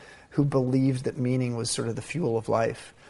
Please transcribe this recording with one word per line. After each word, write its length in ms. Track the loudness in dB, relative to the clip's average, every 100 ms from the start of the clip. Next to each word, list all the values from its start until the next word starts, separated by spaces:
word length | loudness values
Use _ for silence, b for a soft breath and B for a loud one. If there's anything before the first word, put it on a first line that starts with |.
| B B B
who 160 | 0 2
believed 580 | 2 2 4 2 0
that 140 | -4 -2
meaning 400 | 0 0 0 -2
was 120 | -4
sort 200 | -2 -4
of 60 | -6
the 40 |
fuel 360 | -6 -4 0 -2
of 100 | 0
life. 460 | 2 2 -2 -14 -20